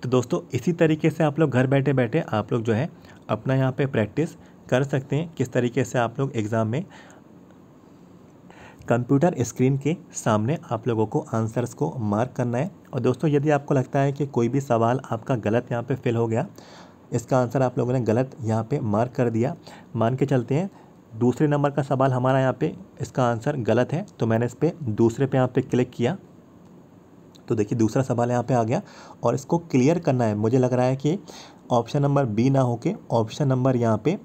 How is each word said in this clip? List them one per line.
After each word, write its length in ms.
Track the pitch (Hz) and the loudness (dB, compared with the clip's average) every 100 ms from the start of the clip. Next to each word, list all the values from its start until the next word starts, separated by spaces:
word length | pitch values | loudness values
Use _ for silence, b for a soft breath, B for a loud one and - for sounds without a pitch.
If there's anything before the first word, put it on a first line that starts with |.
तो 60 | 127 | 2
दोस्तों 320 | 123 120 175 - | 0 2 -4 -4
इसी 180 | - - | -4 -2
तरीके 380 | 170 160 156 160 | 2 2 4 0
से 140 | 151 | 2
आप 140 | 156 143 | -2 2
लोग 120 | 156 | 2
घर 160 | 123 127 | 2 2
बैठे 260 | 139 139 | 2 2
बैठे 300 | 131 120 160 - | 2 0 0 -2
आप 240 | 107 104 | -2 -2
लोग 100 | 123 | -2
जो 100 | 110 | 0
है 160 | 110 156 - B B - | 0 -2 -8 B B -6
अपना 260 | 113 131 | -6 -2
यहाँ 180 | 131 131 | 0 0
पे 140 | 127 139 | 0 -2
प्रैक्टिस 480 | 131 104 - 160 - B B - | 0 -2 -2 -4 -6 B B -2
कर 160 | 127 | 0
सकते 320 | 139 139 - 139 | 2 -2 -2 -4
हैं, 180 | 170 | -4
किस 180 | - 117 | -4 -2
तरीके 320 | 135 123 123 | 0 0 0
से 140 | 123 131 | -2 0
आप 220 | 117 113 | -2 -2
लोग 160 | 139 117 | -4 -2
एग्जाम 320 | 104 113 110 | -2 0 0
में 160 | 120 190 B B B - - - - - - - - - - - - - B B B - | -2 -6 B B B -20 -20 -20 -20 -20 -20 -20 -20 -20 -20 -20 -20 -20 B B B -2
कंप्यूटर 460 | 120 123 139 175 175 | 0 2 4 4 2
स्क्रीन 360 | 117 - 127 139 | -4 2 2 2
के 180 | 139 170 - | -2 -4 -6
सामने 440 | - - 107 107 165 - | -6 0 0 0 -4 -4
आप 160 | 113 113 | -6 -2
लोगों 180 | 113 110 | 0 0
को 180 | 151 - | -2 -2
आंसर्स 400 | 113 110 113 120 | -4 -2 -2 -6
को 180 | - 147 139 | -4 -6 -4
मार्क 340 | 107 104 127 - | -2 0 -2 -2
करना 220 | 123 120 | -2 -2
है। 120 | 165 - - | -4 -6 -10
और 80 | 131 | -2
दोस्तों 300 | 113 - 165 | -2 0 2
यदि 200 | 143 147 | 2 2
आपको 240 | 143 143 | 0 2
लगता 240 | 143 127 143 | 0 0 0
है 140 | 139 | 0
कि 140 | 139 139 | 0 -2
कोई 220 | 127 117 | 0 0
भी 120 | 131 | 0
सवाल 400 | 135 117 113 127 - | 0 2 2 0 -4
आपका 260 | 117 - 131 | -8 -4 -2
गलत 340 | 104 113 120 | 0 0 -2
यहाँ 100 | 120 | -6
पे 120 | 113 | -4
फिल 220 | 131 - 117 | -4 -2 0
हो 100 | 117 | 0
गया, 180 | 113 180 - B B B B - | 0 -4 -10 B B B B -8
इसका 260 | 120 113 131 | -8 0 0
आंसर 240 | 123 139 | 0 0
आप 160 | 127 - | 0 0
लोगों 140 | 120 | -2
ने 80 | 131 | 0
गलत 360 | 110 107 131 - | 2 0 0 -4
यहाँ 220 | 113 113 | -2 -2
पे 160 | 113 147 | -2 -4
मार्क 320 | 127 101 123 | -2 0 -2
कर 180 | - 123 | 0 0
दिया, 260 | 113 120 170 B B B 113 | 0 -2 -4 B B B -2
मान 200 | 113 131 | 0 0
के 100 | 143 | 2
चलते 280 | 135 117 | 0 0
हैं 160 | 135 196 B B - - | -2 -2 B B -20 -20
दूसरे 320 | 113 120 123 156 | 0 0 2 2
नंबर 240 | 143 143 | 2 0
का 120 | 139 | -2
सवाल 300 | 139 135 135 | -2 2 2
हमारा 280 | 127 127 135 | 2 2 2
यहाँ 160 | 131 123 | 2 0
पे 140 | 156 - - - | -4 -6 -16 -12
इसका 240 | 120 - | -8 0
आंसर 320 | 123 117 127 147 | 0 0 -2 -4
गलत 340 | 110 113 123 | 0 2 2
है, 120 | 151 208 - | -2 -8 -4
तो 80 | 117 | 0
मैंने 200 | 113 120 | 0 0
इस 60 | |
पर 180 | - 151 - | -2 -4 -2
दूसरे 440 | 127 107 117 113 135 | -6 2 2 2 0
पे 100 | 135 | 2
यहाँ 120 | 127 | 2
पे 140 | 139 | 0
क्लिक 280 | 131 123 127 | 0 0 -2
किया, 260 | - 120 190 - - - - - - - - - - - - - | -2 -2 -2 -12 -20 -20 -20 -20 -20 -20 -20 -20 -20 -20 -20 -4
तो 60 | |
देखिए 240 | 117 104 120 | -2 0 2
दूसरा 240 | 113 135 | 0 0
सवाल 280 | 131 117 120 | -2 0 0
यहाँ 120 | 123 | 0
पे 120 | 117 | 0
आ 80 | 127 | 0
गया 180 | 110 131 - B B B | 2 -2 -6 B B B
और 120 | 120 | -2
इसको 240 | 135 - 170 | -2 -2 -4
क्लियर 380 | - 135 127 175 | 0 2 2 2
करना 260 | 165 127 | 0 0
है। 100 | 117 | 0
मुझे 240 | 104 110 131 | 0 2 2
लग 140 | 127 | 2
रहा 140 | 123 127 | 2 0
है 100 | 131 | 0
कि 220 | 147 185 B B B B - | -2 -2 B B B B -2
ऑप्शन 320 | 123 117 147 | -2 0 0
नंबर 220 | 143 139 135 | 2 2 0
बी 220 | 104 127 | 2 2
ना 100 | 139 | 4
होके 340 | 127 120 - 208 - | 2 0 -4 -6 -2
ऑप्शन 380 | 123 110 - 143 | 0 0 -2 0
नंबर 280 | 131 131 127 | 2 2 2
यहाँ 240 | 117 110 | 2 2
पे 120 | 147 196 | 0 -4